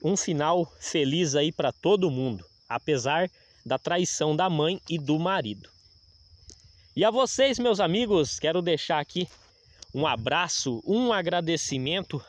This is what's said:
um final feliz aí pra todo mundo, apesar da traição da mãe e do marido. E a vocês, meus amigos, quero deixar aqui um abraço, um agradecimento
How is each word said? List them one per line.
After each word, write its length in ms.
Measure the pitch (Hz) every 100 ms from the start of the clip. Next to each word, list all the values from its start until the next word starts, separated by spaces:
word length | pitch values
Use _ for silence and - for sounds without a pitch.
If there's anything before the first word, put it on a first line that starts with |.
um 120 | 151 196
final 540 | - 151 151 175 160 -
feliz 560 | - 165 139 160 165
aí 160 | 143 156
pra 220 | - 139
todo 380 | - 165 202 180
mundo, 340 | 127 131 98 - _ -
apesar 640 | 120 - 139 131 156 180 _ _ _
da 140 | 117 135
traição 580 | - 175 180 - 156 156
da 140 | 185
mãe 300 | 156 156 190 -
e 100 | 160
do 200 | 139 156
marido. 520 | 170 190 113 104 - _ - - _ _ _ - - - - _ _
E 100 | -
a 60 | 208
vocês, 480 | 233 262 - 269 247
meus 220 | 240 202
amigos, 580 | 170 196 233 190 139 -
quero 220 | 151 175
deixar 380 | 175 156 - 151
aqui 300 | 143 175 175 - - _ _ - -
um 120 | 131 151
abraço, 760 | 117 110 156 175 - 139 117 -
um 260 | 214 247
agradecimento 1080 | 208 170 175 165 165 - 135 131 185 - 143